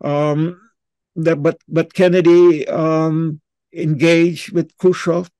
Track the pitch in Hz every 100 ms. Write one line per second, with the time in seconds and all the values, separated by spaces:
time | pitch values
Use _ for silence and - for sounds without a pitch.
0 | - 147 151 147 160 180 226 _ _ _
1 | _ - 160 160 147 156 _ 151 160 -
2 | 180 180 170 175 175 156 - - 160 160
3 | 160 156 165 156 _ _ _ 170 156 147
4 | 165 170 170 156 - 175 160 _ 185 180
5 | 180 170 180